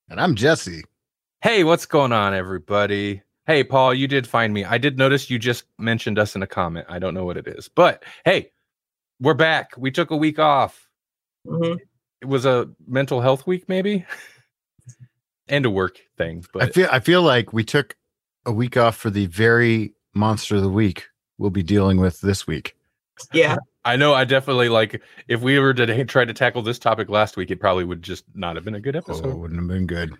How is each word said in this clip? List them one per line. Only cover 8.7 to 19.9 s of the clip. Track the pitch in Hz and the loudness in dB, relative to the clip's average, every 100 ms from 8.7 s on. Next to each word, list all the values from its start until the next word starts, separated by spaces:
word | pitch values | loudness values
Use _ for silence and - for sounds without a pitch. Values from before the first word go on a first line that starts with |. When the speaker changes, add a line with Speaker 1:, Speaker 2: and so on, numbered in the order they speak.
| _ _ _ _ _ | _ _ _ _ _
Speaker 2:
we're | 127 143 | 0 2
back. | 160 151 - - | 2 0 -4 -8
We | 131 | -4
took | 135 165 | -2 -2
a | 156 | 0
week | 156 151 | 0 2
off. | 156 143 107 - _ _ _ _ _ _ - | 2 4 0 -4 _ _ _ _ _ _ -8
Speaker 3:
Mm-hmm. | 160 170 175 - _ _ _ | -4 -2 -4 -12 _ _ _
Speaker 2:
It | 131 | -4
was | 135 131 | 0 2
a | 123 - - - | 2 -2 -10 -6
mental | 127 135 131 | -4 -2 0
health | 127 135 - | 2 0 -2
week, | 185 - | -4 -2
maybe, | 185 196 208 - - - _ _ _ _ _ | -4 -2 -4 -6 -14 -18 _ _ _ _ _
<laughs> | - - 123 _ _ _ - | -20 -20 -20 _ _ _ -4
and | 143 123 | 0 0
a | |
work | 95 92 - _ - | 0 -2 -6 _ -8
thing. | 85 82 85 | -8 -8 -12
But | 95 | -4
Speaker 1:
I | 123 | 0
feel, | 175 180 | 2 2
I | 127 | 2
feel | 135 180 | 4 4
like | 170 123 107 | 4 2 0
we | 110 | -4
took | 110 147 143 - _ _ _ _ - | 0 -2 -2 -10 _ _ _ _ -6
a | |
week | 110 123 127 | -4 -2 2
off | 117 110 | 2 2
for | 117 | -4
the | 104 95 | -2 -2
very | 87 113 117 120 113 104 | 0 4 4 4 2 -2